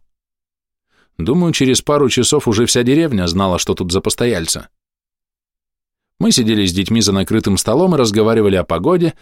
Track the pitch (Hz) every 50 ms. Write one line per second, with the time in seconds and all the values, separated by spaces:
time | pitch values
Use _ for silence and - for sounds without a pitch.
0 | _ _ _ _ _ _ _ _ _ _ _ _ _ _ _ _ _ _ _ _
1 | _ _ - - 80 104 147 180 175 165 - - 135 127 120 - - - 147 143
2 | 135 120 - 127 113 - 151 143 - 123 104 110 117 - - 123 120 127 139 160
3 | 165 151 117 95 90 85 85 95 98 92 87 85 - - 90 - 92 85 90 -
4 | - 104 - - 120 123 107 87 82 - - - - - _ _ _ _ _ _
5 | _ _ _ _ _ _ _ _ _ _ _ _ _ _ _ _ _ _ _ _
6 | _ _ _ - 185 233 - 135 110 110 110 104 98 92 87 98 92 - 110 117
7 | 95 101 98 98 90 - 107 110 - 110 95 - - 107 117 151 185 185 165 139
8 | 120 107 101 110 107 113 113 113 104 98 95 90 85 - 85 85 98 156 185 170
9 | 170 160 - -